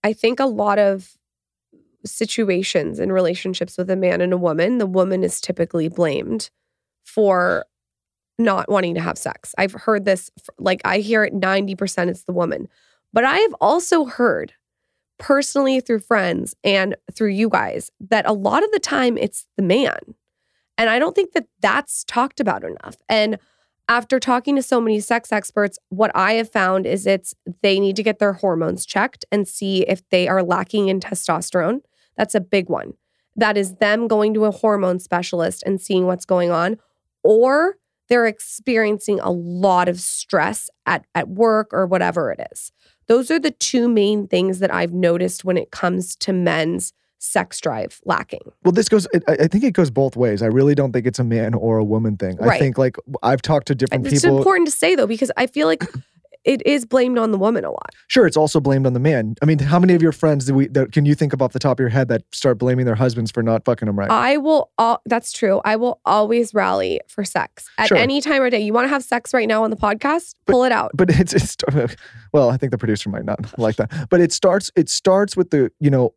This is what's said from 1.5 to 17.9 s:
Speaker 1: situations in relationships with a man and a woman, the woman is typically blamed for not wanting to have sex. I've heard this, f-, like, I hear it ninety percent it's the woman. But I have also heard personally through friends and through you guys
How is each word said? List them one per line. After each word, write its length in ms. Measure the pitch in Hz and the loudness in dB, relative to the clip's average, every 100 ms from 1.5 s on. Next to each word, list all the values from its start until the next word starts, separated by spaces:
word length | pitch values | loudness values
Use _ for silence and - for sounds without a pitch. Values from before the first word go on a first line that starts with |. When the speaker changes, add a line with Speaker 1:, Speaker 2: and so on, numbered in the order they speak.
| _ _ _ _ _ 208 | _ _ _ _ _ -14
Speaker 1:
situations 920 | - 220 - 208 180 196 175 151 - | -6 -6 -2 0 0 0 -2 -2 -4
in 120 | 196 | -2
relationships 680 | 190 175 180 196 180 180 - | 0 0 -2 -6 -6 -8 -6
with 120 | 180 | -4
a 60 | 190 | -2
man 240 | 185 180 | 0 0
and 120 | 180 | 0
a 40 | 180 | 0
woman, 400 | 175 156 180 247 | 0 0 0 0
the 80 | 202 | 0
woman 380 | 185 185 185 | 0 0 0
is 160 | 180 - | -2 -4
typically 480 | - 180 170 170 160 | -8 -6 -4 -2 -4
blamed 640 | 170 165 135 - 226 - _ _ _ _ _ | -2 -2 -2 -4 -8 -8 _ _ _ _ _
for 640 | - - 208 185 180 - - _ _ _ _ _ _ - | -10 0 2 2 2 -2 -6 _ _ _ _ _ _ -2
not 320 | 226 196 - | 0 0 0
wanting 240 | 202 175 170 | -2 0 -4
to 40 | |
have 160 | 170 - | -4 -6
sex. 360 | - - - - | -10 -12 -12 -4
I've 140 | 196 | -4
heard 320 | 196 - 214 196 | -4 -2 -2 0
this, 240 | 190 - - | -2 -4 -20
f-, 120 | - - | -20 -6
like, 220 | 185 185 | -4 -2
I 140 | 190 185 | 0 -2
hear 240 | 208 226 | 0 0
it 100 | 208 | 0
ninety 420 | 202 190 196 196 190 | 0 0 0 -2 -6
percent 340 | 196 - 175 | -6 -2 -4
it's 140 | 180 | -4
the 100 | - | -6
woman. 340 | 180 165 - 64 _ _ _ _ | -4 -4 -6 -10 _ _ _ _
But 100 | 220 | 0
I 140 | 247 370 | 0 2
have 180 | 427 - | 0 2
also 440 | 196 320 349 349 269 | 0 0 2 0 0
heard 480 | - 240 110 - _ _ _ _ _ _ _ | 0 0 0 -6 _ _ _ _ _ _ _
personally 600 | - 277 285 277 269 262 | 0 0 0 -2 0 0
through 200 | 247 226 | -2 -4
friends 560 | - 220 180 175 - - | 0 0 0 -4 -8 -6
and 320 | - 196 190 - - | 0 0 0 -6 -14
through 160 | - 214 | -4 -4
you 180 | 196 226 | 0 0
guys 440 | 190 101 - - | 0 -2 -6 -12